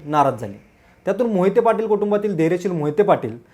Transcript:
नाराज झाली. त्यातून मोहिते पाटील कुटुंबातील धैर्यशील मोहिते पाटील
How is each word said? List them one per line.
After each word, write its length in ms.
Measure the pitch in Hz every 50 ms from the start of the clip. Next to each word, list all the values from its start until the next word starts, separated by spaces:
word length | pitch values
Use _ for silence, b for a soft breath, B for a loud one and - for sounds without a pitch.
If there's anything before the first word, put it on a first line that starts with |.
| 151
नाराज 360 | 147 151 151 139 135 123 110
झाली. 160 | 117 101 101 98 - _ b b b b b b b
त्यातून 280 | 180 202 196 247 233 214
मोहिते 260 | 180 180 196 196 240
पाटील 280 | 220 226 220 202 220
कुटुंबातील 480 | 214 214 202 208 208 208 208 208 208 196
धैर्यशील 360 | 156 160 165 180 175 180 202
मोहिते 320 | 180 160 147 151 147 208 202
पाटील 340 | 196 160 127 - 113 113 120 b b